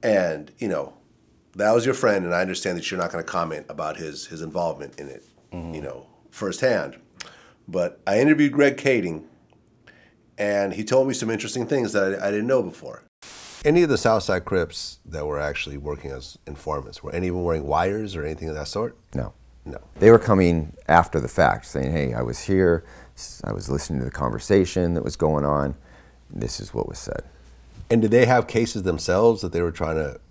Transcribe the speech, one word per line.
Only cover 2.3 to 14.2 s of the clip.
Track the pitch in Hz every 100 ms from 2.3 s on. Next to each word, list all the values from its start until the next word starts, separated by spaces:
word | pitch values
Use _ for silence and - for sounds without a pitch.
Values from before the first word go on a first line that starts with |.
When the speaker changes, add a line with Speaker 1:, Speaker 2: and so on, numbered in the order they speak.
Speaker 1:
I | 87
understand | 92 90 98 87
that | 80
you're | 95
not | 87
gonna | 85
comment | 82 90 85 76 73
about | 73 78 78
his, | 80 71 -
his | 82
involvement | 80 82 85 73 71 -
in | 71
it, | 65 _ _ _
Speaker 2:
Mm-hmm. | 90 85
Speaker 1:
you | 80
know, | 71 64 - _ _
firsthand. | - 101 90 131 110 71 - _ _ - - - _ -
But | 90 87 - -
I | 101
interviewed | 143 151 147
Greg | 143 143 135
Kading, | 135 127 90 80 78 _ _ _ _ _ _ _ _ _ _ -
and | 104 101 101
he | 92
told | 104 131 135
me |
some | 127 113
interesting | 113 107 127 113
things | 143 113
that | 107 95 98
I, | 101
I |
didn't | 104 113
know | 131
before. | 95 - - - _ _ - - - -
Any | - 165
of | 170
the | 127
Southside | 120 110